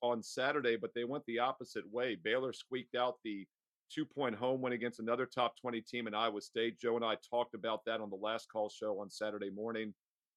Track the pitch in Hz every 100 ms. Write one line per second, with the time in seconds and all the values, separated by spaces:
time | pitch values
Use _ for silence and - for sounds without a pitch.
0 | 120 117 104 - 135 147 123 113 113 120
1 | 120 143 127 117 127 131 120 110 95 113
2 | 127 95 95 123 131 110 - 131 - 123
3 | 123 123 113 101 92 _ _ _ _ -
4 | 151 - 131 107 127 131 127 120 120 117
5 | 113 123 123 - 117 - 127 117 110 123
6 | 113 104 113 104 - 113 117 104 120 117
7 | 113 107 - 120 120 110 110 110 - 113
8 | 107 98 107 113 - 110 104 - 107 98
9 | 101 - 107 104 98 98 110 113 107 -
10 | _ _ _